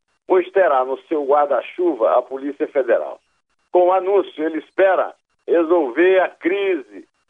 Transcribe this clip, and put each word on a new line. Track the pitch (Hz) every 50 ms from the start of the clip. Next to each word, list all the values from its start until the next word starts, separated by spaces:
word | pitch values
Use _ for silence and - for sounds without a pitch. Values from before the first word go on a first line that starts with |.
| _ _ _ _ _ -
pois | 180 185 175 -
terá | - 196 180 165 139 131 131
no | 131 135 131 -
seu | - 170 147 143
guarda-chuva | 131 143 147 147 139 139 117 - - - - 180 175 147 110 110 92 85 123
a |
Polícia | 127 - 131 135 135 143 139 - 226 -
Federal. | - 143 127 117 110 87 73 67 - - _ _ _ _ _ _ _ _ _ _
Com | - 180 180 180
o | 185
anúncio, | 190 180 185 202 196 180 - - - 156
ele | 160 160 156
espera | - _ _ - 190 190 185 151 120 90 - _ _ _ _ _ - -
resolver | 135 170 165 156 180 175 151 123 117 143 180 190 190 185
a | 175 156
crise | - _ - 165 190 202 196 196 180 151 123 _ 104 - - _ _ _ _